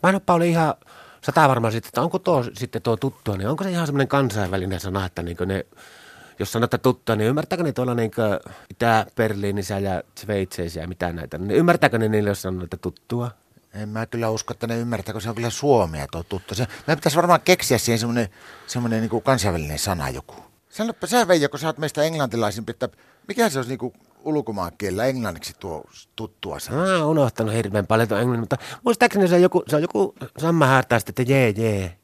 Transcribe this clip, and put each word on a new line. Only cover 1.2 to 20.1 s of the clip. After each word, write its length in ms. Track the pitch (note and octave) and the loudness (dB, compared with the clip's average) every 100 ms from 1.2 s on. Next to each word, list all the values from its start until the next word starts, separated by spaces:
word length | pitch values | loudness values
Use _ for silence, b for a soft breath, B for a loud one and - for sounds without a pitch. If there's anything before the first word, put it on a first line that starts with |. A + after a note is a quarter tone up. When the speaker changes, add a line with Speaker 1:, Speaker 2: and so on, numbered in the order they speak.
Speaker 1:
sata 280 | - D3+ D3+ | 0 4 6
varma 220 | B2+ A2+ | 6 2
siitä, 180 | A2 - | -2 -4
että 140 | - | -2
onko 160 | D#3 F#3 | -2 -2
tuo 260 | F#3 D#3+ A#2+ | 2 2 0
sitten 280 | - B2+ G2 | -6 -8 -4
tuo 140 | G2+ A2+ | -2 0
tuttua, 400 | C3+ - - G2 | -2 -4 -6 -4
niin 120 | G2 | -2
onko 160 | D3 | -4
se 60 | G3 | -2
ihan 160 | F3 E3 | -2 -2
semmoinen 220 | C#3+ C3+ | 2 2
kansainvälinen 720 | C#3 C3+ G#2 F#2 F#2+ F#2 F#2 | 2 2 0 -2 -2 -2 -4
sana, 260 | G2 F#2+ F#2 | -2 -4 -4
että 160 | - | -6
niinku 220 | E2+ F2 | -8 -4
ne, 220 | F#2 F#2+ - - B B B B B - | -2 -4 -6 -16 B B B B B -8
jos 140 | G2+ | -4
sanoo, 120 | A2+ | 0
että 140 | A#2 - | 0 2
tuttua, 380 | C3 B2 - G#2+ | 0 0 -2 0
niin 120 | G#2+ | 2
ymmärtääkö 340 | C#3+ - F#3 | 0 -2 -2
ne 100 | E3+ | -2
tuolla, 220 | B2+ B2+ | -2 -2
niinku, 280 | A#2+ A2+ A2+ A2 G2+ - B B | 0 -2 0 0 -2 -6 B B
Itä-Berliinissä 1080 | - A#2 A2 G#2 - A2 G2+ G2+ G2+ F#2 G2+ | -2 2 2 0 -2 -2 0 -4 -4 -4 -4
ja 240 | G2 F2+ - | -2 -4 -6
Sveitseissä 680 | - G2 G2+ F#2+ - E2+ E2+ | -16 -4 -2 -2 -4 -8 -6
ja 80 | E2 | -10
mitä 240 | F#2 F2 | -4 -4
näitä, 260 | E2+ C#2+ D2+ | -4 -10 -8
niin 120 | F#2+ | 2
ymmärtääkö 480 | G#2 F3 E3+ C#3+ A#2 | 4 4 4 2 2
ne 100 | A2 | 2
niille, 200 | G#2+ G#2 | 2 0
jos 140 | G2+ | -2
sanoo, 220 | F#2+ F#2 | -4 -6
että 120 | F2 F2 | -8 -8
tuttua? 540 | F#2 - _ A#2+ A#2+ - _ _ _ | -8 -10 _ -6 -6 -10 _ _ _
Speaker 2:
En 140 | G#2 G#2+ | -12 -8
mä 180 | G#2+ A2+ | -6 -4
kyllä 240 | A#2 A2+ | -2 -2
usko, 220 | A2 - | -2 -4
että 140 | B2 A2+ | -8 -4
ne 120 | A#2 | -4
ymmärtää, 340 | A#2+ A2+ - | -2 -4 -6
kun 100 | A2 | -8
se 60 | G2+ | -6
on 60 | |
kyllä 160 | A2 A#2 | -4 -4
suomea 560 | - C#3+ B2 F2+ D#2 C#2+ | -2 4 4 4 -2 -8
tuo 100 | E2 | -8
tuttu. 320 | E2+ F#2+ - | -8 -8 -8
Se, 120 | G2 B2 B - | -6 -6 B -2
meidän 120 | D#3 | 0
pitäisi 180 | E3 D3+ | 2 2
varmaan 240 | F3 E3+ | 4 4
keksiä 380 | - F#3 - B2 | 4 2 4 0
siihen 200 | - A#2 | 2 0
semmoinen, 300 | A#2 A#2+ G#2+ B B B - | 0 -2 -2 B B B -10
semmoinen, 340 | B2 A#2+ A2+ | -6 -2 -2
niinku, 200 | A2 A2+ | -2 -2
kansainvälinen 580 | A#2+ C3 F#2+ E2+ D2+ D2+ | 2 2 2 -2 -4 -4
sana 300 | - F2+ | -2 -2
joku. 260 | C#2 | -4